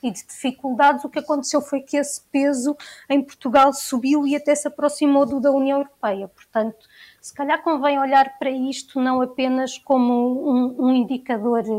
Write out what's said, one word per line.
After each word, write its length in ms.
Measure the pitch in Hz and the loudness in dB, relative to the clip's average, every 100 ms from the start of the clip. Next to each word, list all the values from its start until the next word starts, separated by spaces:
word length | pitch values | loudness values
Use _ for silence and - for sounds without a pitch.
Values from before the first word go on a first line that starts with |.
e 80 | 247 | -8
de 160 | 175 - | -8 -16
dificuldades, 800 | - 262 262 269 247 285 269 | -8 -6 -6 -6 4 4 4
o 40 | 285 | -4
que 120 | 294 | -8
aconteceu 420 | 294 294 262 294 | -4 -4 0 -2
foi 180 | 285 277 | -2 -6
que 160 | - 285 | -2 -4
esse 240 | 277 - _ | -4 -8 _
peso 460 | 277 277 262 269 294 - - - | 0 0 0 -2 -4 -10 -16 -2
em 140 | 277 | 0
Portugal 500 | 277 - 262 269 277 | 0 -8 0 4 4
subiu 540 | 277 - 254 262 294 277 | 2 -4 -4 0 0 0
e 100 | 285 | -2
até 180 | 294 | 0
se 140 | 294 294 | 0 -2
aproximou 560 | - 294 294 294 277 | -2 -2 0 2 4
do 160 | 285 277 | 2 2
da 100 | 285 | 2
União 280 | 269 269 277 | 2 2 0
Europeia. 500 | 277 - 214 196 196 | -4 -6 -6 -6 -8
Portanto, 580 | _ _ 220 220 220 _ - - _ | _ _ -4 -4 -6 _ -20 -20 _
se 140 | - | -20
calhar 300 | - 285 311 | -8 -2 0
convém 360 | 339 294 285 277 | 0 0 0 0
olhar 400 | 269 269 269 - | 2 2 2 -2
para 120 | 269 | -6
isto 500 | 262 262 262 - 269 | -4 -4 -6 -8 -2
não 220 | 254 254 | 0 0
apenas 560 | 254 254 262 262 262 - | -2 -2 -2 0 -4 -8
como 720 | - 262 240 240 247 254 294 | 0 2 4 2 0 -2 0
um, 360 | 247 247 254 254 | 0 0 0 2
um 60 | |
indicador, 720 | 254 208 254 - 226 233 233 214 | 2 0 -4 -4 -4 0 -2 -2